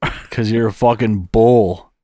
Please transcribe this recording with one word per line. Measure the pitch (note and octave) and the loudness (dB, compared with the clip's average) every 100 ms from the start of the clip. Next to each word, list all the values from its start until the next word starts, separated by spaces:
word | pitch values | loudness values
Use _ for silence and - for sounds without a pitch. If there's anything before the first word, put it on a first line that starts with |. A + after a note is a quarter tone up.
| - - - | -10 -10 -12
'Cause | - A2 | -6 -2
you're | A2+ A2 | -2 -2
a | |
fucking | - A#2+ A2+ A#2 G#2+ F2+ | 0 0 0 -2 -4 -2
bull. | A2+ A#2 B2 F#2+ F2+ _ _ | 2 4 4 2 -4 _ _